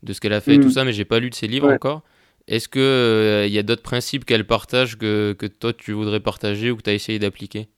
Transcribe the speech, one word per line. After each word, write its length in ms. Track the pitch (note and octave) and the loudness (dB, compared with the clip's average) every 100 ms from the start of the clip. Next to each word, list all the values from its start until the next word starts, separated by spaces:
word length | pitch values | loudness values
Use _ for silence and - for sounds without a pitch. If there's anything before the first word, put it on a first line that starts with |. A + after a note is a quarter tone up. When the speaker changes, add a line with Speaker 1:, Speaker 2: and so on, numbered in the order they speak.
Speaker 1:
de 100 | - | -10
ce 80 | G2 | -6
qu'elle 120 | G#2+ | -2
a 60 | G#2 | -2
fait 120 | A#2+ C#3+ | 6 6
et 20 | |
Speaker 2:
Mm. 20 | |
Speaker 1:
tout 80 | C3+ | 8
ça, 160 | C3 C3 | 4 0
mais 80 | |
j'ai 120 | G#2+ G#2 | -2 0
pas 140 | A2+ | 0
lu 100 | B2 | 0
de 60 | A#2+ | -6
ses 120 | G#2+ | -4
livres 200 | B2 C#3+ | 0 2
Speaker 2:
Ouais. 60 | C3+ | 2
Speaker 1:
encore. 280 | B2+ D#3 - _ _ _ - | 0 -6 -12 _ _ _ -6
Est-ce 220 | A2+ - | -6 -4
que, 100 | C3 | 0
euh, 680 | C3+ C3 A#2+ A2 G#2+ G#2 G#2 | 2 4 2 4 2 2 2
y 100 | G#2 | 0
a 60 | |
d'autres 200 | G#2 A#2 | -2 -4
principes 400 | - B2 - C#3+ | -2 -6 -4 -8
qu'elle 220 | B2 A2+ G#2 | 0 0 2
partage 520 | A2+ - B2 B2+ A2 | -2 0 -2 -2 -2
que, 360 | A2 G#2 G#2 | -2 0 0
que 120 | G2+ G#2+ | -2 -8
toi, 280 | _ A#2 | _ -6
tu 180 | A#2 - | -6 -8
voudrais 280 | G#2+ G#2+ G#2+ | -4 -2 -2
partager 500 | G#2 - G#2+ G#2 A#2 | -4 -4 -4 -2 -2
ou 60 | A#2 | -4
que 40 | |
t'as 100 | G#2 | -2
essayé 260 | G#2 - A2 | -4 -2 -4
d'appliquer ? 480 | G2+ - G2 A2 A2 | -4 -6 -12 -12 -12